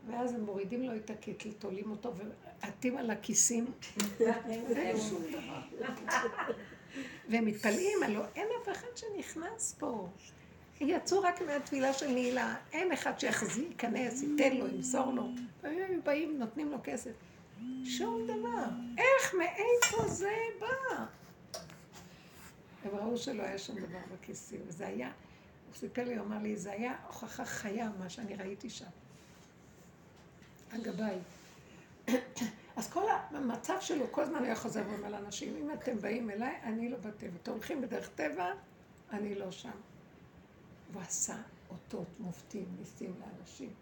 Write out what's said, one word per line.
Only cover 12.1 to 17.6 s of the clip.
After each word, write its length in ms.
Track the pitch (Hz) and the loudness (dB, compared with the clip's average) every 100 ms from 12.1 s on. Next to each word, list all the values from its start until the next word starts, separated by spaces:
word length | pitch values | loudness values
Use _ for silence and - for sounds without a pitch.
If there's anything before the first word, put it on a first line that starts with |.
| 247 247 254 226 220 - | 4 4 4 2 -2 -4
אין 200 | 311 370 | 0 2
אחד 280 | 294 285 247 | 4 2 2
שיחזיק, 500 | 220 220 202 202 339 | 2 2 2 0 -2
ייכנס, 520 | - 233 240 247 254 | -2 0 2 0 0
ייתן 360 | 294 294 269 254 | 2 6 6 6
לו, 100 | - | 2
ימסור 460 | 196 - 262 262 | 0 2 4 4
לו. 140 | 247 202 - - - | 2 0 -4 -8 -6
היו 380 | 302 330 381 349 | -4 -2 0 2
באים, 360 | 285 285 311 302 | 4 4 2 0
נותנים 320 | 220 240 160 | -2 -2 -2
לו 60 | 269 | -2
כסף. 280 | - 240 247 220 - - - 202 | -4 -4 -6 -12 -16 -20 -18 -10